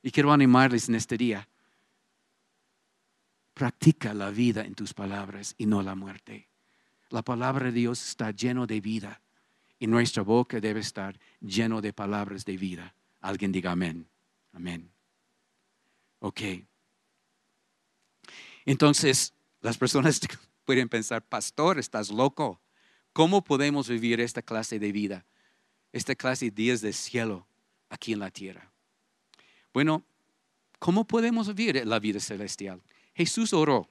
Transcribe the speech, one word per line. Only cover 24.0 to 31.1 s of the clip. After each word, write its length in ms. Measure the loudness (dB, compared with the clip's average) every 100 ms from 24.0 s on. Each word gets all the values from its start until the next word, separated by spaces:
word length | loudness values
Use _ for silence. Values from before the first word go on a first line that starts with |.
| 0 0
esta 220 | -2 -6
clase 380 | -6 -6 -6 -4
de 120 | -4
vida? 340 | -2 -4 -6 _ _ _ _ _ _ _
Esta 240 | -10 -6 -4
clase 300 | -2 -2 -4
de 60 |
días 300 | 0 0 0
del 120 | -2
cielo 540 | -6 -6 -4 -4 -6 -12 _ _ _ _
aquí 240 | -14 -6
en 60 | -6
la 120 | -6
tierra." 400 | -12 -16 -16 -20 _ _ _ _ _ _ _ _ _ _
Bueno, 320 | 0 2 0 _ _ _ _ _ _ _ _
¿cómo 260 | 2 2
podemos 480 | 2